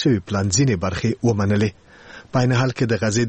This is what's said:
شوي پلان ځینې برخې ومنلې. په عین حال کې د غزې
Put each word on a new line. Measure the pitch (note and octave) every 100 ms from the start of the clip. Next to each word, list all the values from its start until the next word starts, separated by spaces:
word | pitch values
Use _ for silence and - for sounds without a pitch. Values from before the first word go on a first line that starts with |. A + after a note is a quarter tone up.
شوي | D#3 G#2+
پلان | - G2+ G2
ځینې | A#2+ C#3 G2
برخې | F#2+ F2+ A2+ -
ومنلې. | A#2 G#2 G2 G#2 G#2+ - - - - - -
په | C3
عین | B2+
حال | B2 C3 -
کې | B2
د | A2+
غزې | A2 G#2+